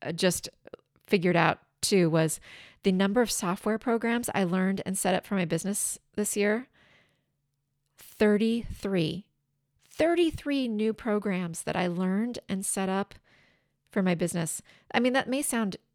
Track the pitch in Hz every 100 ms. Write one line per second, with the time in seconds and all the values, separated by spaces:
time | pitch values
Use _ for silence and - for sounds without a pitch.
0 | 131 165 185 - - - - - _ _
1 | - 208 175 170 165 - _ _ - 196
2 | 170 160 160 - - - - - 196 185
3 | 196 220 233 - 185 185 214 214 254 226
4 | 226 240 247 - 180 185 185 196 - 190
5 | 196 185 - 196 165 165 185 208 - -
6 | _ - 202 208 202 220 262 _ _ _
7 | _ _ _ _ _ _ _ _ _ _
8 | - - 214 208 226 233 - - 202 190
9 | 156 175 - _ _ _ _ _ _ -
10 | 311 339 330 - 285 277 247 208 220 214
11 | 240 208 202 185 175 165 - - 180 175
12 | 185 196 240 240 - 190 202 - 190 190
13 | 202 - _ _ _ _ _ _ _ 214
14 | 185 165 170 175 160 - - - - -
15 | 247 254 - 269 294 233 208 - _